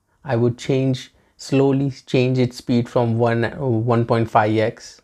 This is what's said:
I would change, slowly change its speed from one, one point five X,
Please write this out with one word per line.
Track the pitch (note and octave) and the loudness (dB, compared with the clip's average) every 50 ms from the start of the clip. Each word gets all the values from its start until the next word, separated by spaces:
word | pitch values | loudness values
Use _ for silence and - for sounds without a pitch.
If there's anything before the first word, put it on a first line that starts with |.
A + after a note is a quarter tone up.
| _ _ _ _ - | _ _ _ _ -8
I | C#3+ B2+ A#2 | -4 -2 0
would | A#2+ B2 A#2+ - | 0 0 -2 -2
change, | - - C#3+ C3 C3 C3+ C3 C3 - - _ _ _ _ _ | -4 -2 -2 0 0 0 -2 -4 -6 -14 _ _ _ _ _
slowly | - - - C#3 C3+ C3+ C#3 C3+ C3+ C#3 C#3 B2+ - - | -18 -8 -2 0 2 2 2 2 0 -2 -4 -6 -8 -10
change | - - C3+ B2 B2+ C3 B2+ | -2 0 0 2 2 2 0
its | B2+ A#2+ B2 | 0 -2 -2
speed | - - - B2+ A#2+ A#2+ A#2+ | -6 -4 -2 0 0 0 0
from | - B2+ A#2+ A#2 A2+ A2+ | 0 0 0 0 0 0
one, | A#2+ A#2 A#2 A#2 A2+ A2 - - | 0 0 0 0 -2 -4 -4 -4
one | C#3+ C3 A#2 A2 A2 B2 A#2+ A#2 A#2 | -4 -2 -2 0 0 2 2 2 2
point | A#2 B2 A#2 A#2 G#2+ | 2 0 0 0 2
five | - A#2+ G#2+ A2 G#2+ | 2 2 2 2 2
X, | A2 A2 A2+ A#2+ - - - - - | 2 0 0 -2 -6 -16 -20 -20 -20